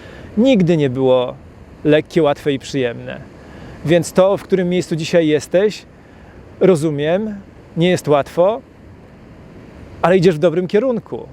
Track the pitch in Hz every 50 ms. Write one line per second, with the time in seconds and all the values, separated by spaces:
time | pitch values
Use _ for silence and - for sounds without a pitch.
0 | - - - - - - - 202 240 269 262 190 175 156 175 156 143 135 123 135
1 | 135 127 127 127 123 131 135 - - - - - - - - - - 151 147 156
2 | 151 - - 175 156 143 143 - - 151 139 117 - - - 139 123 120 117 123
3 | 123 127 127 135 - - - - - - - - - - - - - 143 170 170
4 | 151 - - 190 185 196 202 - - - 196 185 180 175 180 180 - - 170 151
5 | 160 - - 170 165 151 151 139 - - - 180 208 214 - - - - - -
6 | - - - - - - - - - - - - 208 185 185 143 151 165 147 139
7 | 147 156 175 196 220 220 208 202 190 - - - - - - 165 170 185 180 170
8 | - 143 151 139 131 - - 165 175 202 226 269 - - - - - - - -
9 | - - - - - - - - - - - - - - - - - - - -
10 | - 170 185 190 156 190 160 151 170 170 151 180 180 - - 208 254 269 240 196
11 | - - 127 107 113 -